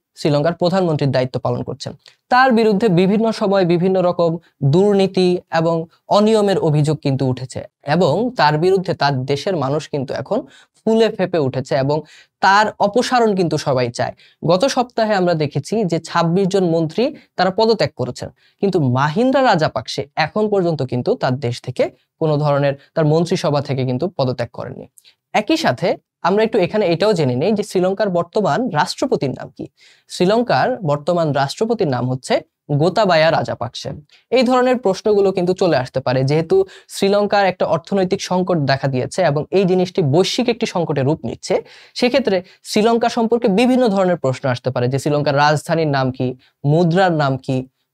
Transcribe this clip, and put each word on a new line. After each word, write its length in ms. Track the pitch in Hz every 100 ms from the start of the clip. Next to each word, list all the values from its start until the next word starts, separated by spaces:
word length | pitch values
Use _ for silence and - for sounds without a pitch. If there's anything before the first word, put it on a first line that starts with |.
| _
শ্রীলঙ্কার 400 | - 160 147 160
প্রধানমন্ত্রীর 560 | 170 175 190 175 151 147
দায়িত্ব 300 | 131 127 127
পালন 220 | 127 123
করছেন। 300 | 127 - - - - _ _
তার 240 | 247 262
বিরুদ্ধে 360 | 233 220 202 226
বিভিন্ন 440 | 170 190 208 226
সময় 320 | 214 208 196
বিভিন্ন 320 | 175 175 190 185
রকম 360 | 180 175 170 165 - _
দুর্নীতি 760 | 143 165 208 196 190 190 180 180 - 165
এবং 280 | 165 165 165 _ -
অনিয়মের 500 | 190 214 220 202 170
অভিযোগ 380 | 160 147 147 151
কিন্তু 260 | 143 131 131
উঠেছে 340 | 127 127 - - _
এবং 480 | - 160 175 165 240 254
তার 220 | 151 151
বিরুদ্ধে 360 | 180 190 180
তার 300 | 160 143 135
দেশের 320 | 131 143 208 180
মানুষ 320 | 131 151 -
কিন্তু 260 | 143 120
এখন 240 | 131 131 214 - - _ _
ফুলে 300 | - 226 220 220
ফেপে 220 | 180 170
উঠেছে 360 | 135 127 135
এবং 220 | 147 135 156 156 - _ _
তার 260 | 240 202 330 -
অপসারণ 560 | 196 247 247 254 220
কিন্তু 220 | 190 170 151
সবাই 320 | - 127 123
চায়। 240 | 120 117 - - _ 151
গত 160 | 180
সপ্তাহে 500 | 269 262 247 - 214
আমরা 200 | 202 175
দেখেছি 400 | 165 151 143 - 214
যে 140 | 185 165
ছাব্বিশ 480 | - 170 165 180 190
জন 160 | 196 180
মন্ত্রী 300 | 165 160 180 262 - _ -
তারা 140 | 180
পদত্যাগ 400 | 185 226 220 151 -
করেছেন, 280 | 127 - - - _ _
কিন্তু 180 | - 180 135 123
মাহিন্দ্রা 440 | 147 156 254 269
রাজাপাকসে 600 | 254 185 151 - 131 - - -
এখন 280 | 156 214 214
পর্যন্ত 280 | 202 175 151
কিন্তু 280 | 131 127 151
তার 200 | 254 147 127
দেশ 160 | 123 117
থেকে 240 | - - 320 - _ _
কোনো 140 | 160 147
ধরনের, 380 | 147 143 143 139 _
তার 120 | - 151
মন্ত্রিসভা 540 | 160 170 180 165 147 131
থেকে 140 | 135
কিন্তু 200 | 127 127 175 -
পদত্যাগ 340 | 127 123 117
করেননি। 340 | - 113 - - _ _ _ _
একই 240 | 208 214 320
সাথে 320 | 254 123 180 320 _ _
আমরা 200 | 170 202
একটু 160 | 220 233
এখানে 260 | 175 220 185
এটাও 260 | 170 202
জেনে 240 | 180 139 123
নেই 160 | 175
যে 100 | 214
শ্রীলঙ্কার 460 | 196 190 185 190 208
বর্তমান 600 | 170 175 226 202 147 247
রাষ্ট্রপতির 600 | 247 208 - 269 226 135 -
নাম 100 | - -
কি। 80 | - _ - _ _
শ্রীলঙ্কার 600 | - 180 226 240 135 185 254
বর্তমান 520 | 160 147 147 175 160
রাষ্ট্রপতির 560 | 143 135 - 226 240 170
নাম 160 | 123 123
হচ্ছে 240 | 131 - 285 - _ -
গোতাবায়া 560 | 147 160 - 208 160 160
রাজাপাকসে। 600 | 147 120 113 120 - - - - _ _
এই 120 | 247
ধরনের 340 | 247 254 254 254
প্রশ্নগুলো 540 | 196 190 220 208 196
কিন্তু 200 | 190 175
চলে 240 | 185 185 143
আসতে 240 | 127 131
পারে, 200 | 127 127
যেহেতু 320 | 135 151 165 190 190 - _
শ্রীলঙ্কার 560 | - 196 202 202 202 190
একটা 180 | 180 196
অর্থনৈতিক 540 | 160 - 202 185 202
সংকট 360 | - 185 185 170 139
দেখা 180 | 135 139
দিয়েছে 320 | 127 127 -
এবং 220 | 170 143 -
এই 140 | 185
জিনিসটি 360 | 185 185 180 -
বৈশ্বিক 460 | 147 151 190 - 240
একটি 180 | 233 220
সংকটে 360 | 185 156 143
রূপ 180 | 131 156
নিচ্ছে। 300 | 226 - - - - - -
সেক্ষেত্রে 420 | - 247 269 233 190 180 _
শ্রীলঙ্কা 440 | - 208 214 233 233
সম্পর্কে 400 | 247 226 240 233
বিভিন্ন 400 | 190 247 254 254
ধরনের 300 | 196 185 175
প্রশ্ন 240 | 131 127 135
আসতে 220 | 123 131
পারে 160 | 127 123
যে 100 | 135
শ্রীলঙ্কার 380 | 151 147 147 139
রাজধানীর 540 | 147 151 - 165 156 139
নাম 100 | 131 131
কি, 100 | 127 127 _ _
মুদ্রার 480 | 143 156 175 170 185
নাম 240 | 160 143 131
কি, 200 | - 131 131 _ _